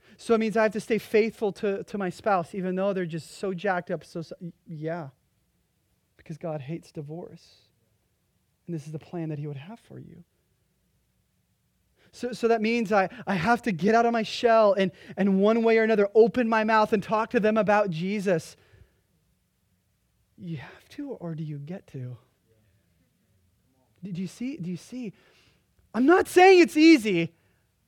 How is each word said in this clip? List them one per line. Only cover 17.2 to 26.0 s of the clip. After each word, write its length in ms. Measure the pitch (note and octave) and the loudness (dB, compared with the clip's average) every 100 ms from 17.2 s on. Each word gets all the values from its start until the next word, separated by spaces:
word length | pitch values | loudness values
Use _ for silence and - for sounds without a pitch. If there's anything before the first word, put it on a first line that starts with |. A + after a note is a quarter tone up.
| A3 | 0
to 80 | B3 | 0
them 180 | G#3+ A3 | 2 2
about 340 | G3+ G#3 G#3 | 2 2 0
Jesus. 680 | D#3 F#3 G#3+ G3 E3 - - _ _ _ _ _ _ _ _ _ _ _ _ _ _ _ _ _ _ | -4 -6 -4 -2 -2 -4 -16 _ _ _ _ _ _ _ _ _ _ _ _ _ _ _ _ _ _
You 200 | F3+ D#3 | -12 -12
have 320 | - - _ | -14 -20 _
to, 200 | - C#4+ | -14 -14
or 240 | A#3 E3+ | -12 -10
do 100 | D#3+ | -10
you 140 | D#3 C#3+ | -10 -10
get 280 | C#3+ F#3+ - | -12 -16 -14
to? 280 | C#3 B2 A#2+ _ _ _ _ _ _ _ _ _ _ _ _ _ _ _ _ _ _ | -14 -14 -14 _ _ _ _ _ _ _ _ _ _ _ _ _ _ _ _ _ _
Do, 100 | F#3 | -12
do 80 | F3 | -10
you 60 | F#3 | -10
see? 300 | - B3 C#4 | -8 -10 -8
Do 140 | F3 | -10
you 60 | F3 | -10
see? 360 | - B3+ A3+ - _ _ _ _ _ _ _ | -12 -12 -12 -14 _ _ _ _ _ _ _
I'm 120 | G#3+ | 0